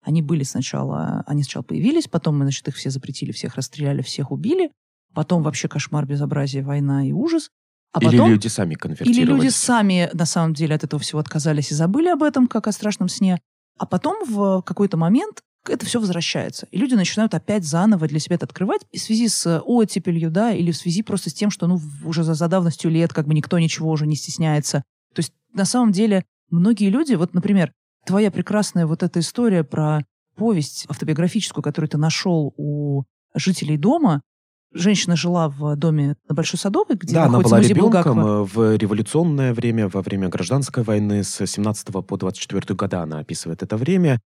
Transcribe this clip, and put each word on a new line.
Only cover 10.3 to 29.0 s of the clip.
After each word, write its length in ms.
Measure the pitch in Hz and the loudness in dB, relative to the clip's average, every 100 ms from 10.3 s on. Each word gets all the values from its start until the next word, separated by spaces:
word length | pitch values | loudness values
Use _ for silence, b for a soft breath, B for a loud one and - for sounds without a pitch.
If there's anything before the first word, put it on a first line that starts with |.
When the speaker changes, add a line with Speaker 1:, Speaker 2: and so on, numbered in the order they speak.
| 180 160 | 2 0
Speaker 1:
деле, 220 | 151 160 151 | 0 0 0
от 100 | 143 | -2
этого 160 | 151 | -6
всего 180 | - 151 | -4 -4
отказались 520 | 151 156 151 151 143 | -4 -2 0 0 -2
и 40 | 147 | 0
забыли 320 | 165 226 339 | 2 2 2
об 160 | 320 | 2
этом, 240 | 302 277 247 | 2 2 2
как 200 | 226 214 | 2 -4
о 40 | |
страшном 380 | 202 208 202 180 | -4 -4 -2 -4
сне. 320 | - 190 180 _ _ _ _ | 0 0 0 _ _ _ _
А 80 | - | -4
потом 400 | 185 294 415 330 | -2 -2 -4 -4
в 380 | 208 202 190 - | 0 0 0 -2
какой-то 300 | 180 202 165 | -2 0 2
момент 460 | 165 233 427 - _ _ - | 2 2 0 -12 _ _ -6
это 180 | 254 - | -6 -4
всё 140 | 240 | -2
возвращается. 680 | 208 180 160 160 90 - - | -2 -2 -4 -4 -6 -10 -8
И 60 | 180 | -4
люди 180 | 254 240 | 2 2
начинают 380 | 170 - 220 | 2 0 0
опять 320 | 160 - 208 160 | -2 -2 -4 0
заново 420 | 165 208 196 156 | 0 2 2 2
для 120 | 151 | -2
себя 180 | - 175 | -2 -4
это 80 | 135 | -4
открывать 360 | - 190 403 - | -6 -4 -4 -6
в 40 | 330 | -12
связи 300 | - 220 233 | -2 0 0
с 320 | - 170 165 | 0 0 -2
оттепелью, 720 | - 240 214 196 180 165 160 | 2 2 2 0 -2 -2 0
да, 220 | 165 233 | 0 0
или 180 | 202 170 | 2 0
в 60 | 165 | -2
связи 260 | 175 170 | -2 -4
просто 260 | 220 196 - | -2 -4 -4
с 40 | |
тем, 180 | - 208 | -2 -2
что, 160 | - 170 | 0 0
ну, 80 | 180 | 0
в-, 320 | 151 143 160 | -2 -12 -6
уже 160 | 165 | -2
за, 100 | 160 | 0
за 140 | 156 165 | 0 2
давностью 420 | 190 170 - 175 | 2 0 0 0
лет 220 | 160 170 | 2 2
как 160 | - 147 | 0 0
бы 60 | |
никто 260 | 151 135 175 | 0 2 2
ничего 320 | 165 - 160 | 2 0 -2
уже 160 | 156 151 | 0 0
не 80 | 147 | -2
стесняется. 680 | - - 160 151 - 147 - _ _ | -6 -4 0 0 0 -4 -6 _ _
То 60 | - | -6
есть, 140 | 160 _ _ | -6 _ _
на 120 | - 190 | -4 0
самом 260 | 254 233 | 2 2
деле, 320 | 180 220 196 - _ _ | 4 2 2 -2 _ _
многие 400 | 170 190 214 202 | 2 4 4 2
люди, 260 | 226 320 196 | 2 2 0
вот, 180 | 175 | 2
например, 400 | 180 202 196 151 _ _ _ - | 0 2 2 2 _ _ _ -2
твоя 260 | 190 208 | 2 2
прекрасная 560 | - 180 208 208 180 165 | 0 -2 0 0 0 0
вот 160 | 160 | 0